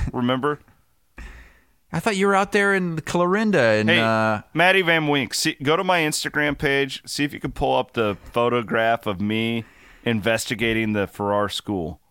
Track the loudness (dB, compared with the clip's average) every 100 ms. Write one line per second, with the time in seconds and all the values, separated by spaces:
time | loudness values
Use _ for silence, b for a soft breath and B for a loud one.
0 | -2 -2 0 0 -2 -4 -10 _ _ _
1 | _ -20 B B B B B B _ -4
2 | -2 2 2 2 2 2 2 2 0 -4
3 | -2 0 2 2 2 4 4 4 4 2
4 | 2 2 0 -2 -4 2 4 4 2 2
5 | 2 0 -2 -2 -4 -2 0 0 2 0
6 | 0 -4 -4 -2 -2 -2 0 0 -2 -6
7 | -8 -4 -4 -4 -8 -4 -2 -2 -2 -2
8 | -2 -2 -4 0 0 0 0 0 2 0
9 | -2 -4 -2 -2 -2 -4 -8 B B B
10 | -4 0 0 -2 -2 -2 0 0 0 0
11 | -2 -2 0 0 0 -4 -6 -4 -6 -10
12 | _